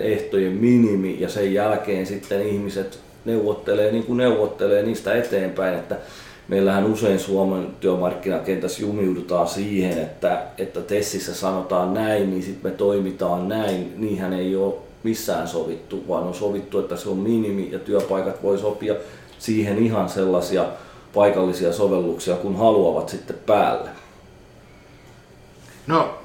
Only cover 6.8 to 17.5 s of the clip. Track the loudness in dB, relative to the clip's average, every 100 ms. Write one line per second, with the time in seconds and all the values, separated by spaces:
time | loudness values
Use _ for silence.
6.8 | 2 2 2 2 2 0 2 0 -4 -2
7.8 | 0 2 0 -2 -2 -2 -2 -2 -2 -4
8.8 | -4 0 0 0 0 0 0 -2 -2 0
9.8 | 0 0 -4 -2 -2 0 -4 -8 -8 -6
10.8 | -2 -2 -2 -4 -6 -4 -2 -2 0 0
11.8 | 0 0 0 2 0 -2 -4 -6 -6 0
12.8 | 2 2 0 -2 -2 0 -2 -2 -2 -2
13.8 | -4 -6 -4 -2 -2 -2 0 0 0 -2
14.8 | -10 -8 -4 -4 -2 -2 -2 -4 -4 -6
15.8 | -8 -10 -2 -2 -2 -2 -2 -2 -2 -2
16.8 | -2 -4 -4 -2 2 2 2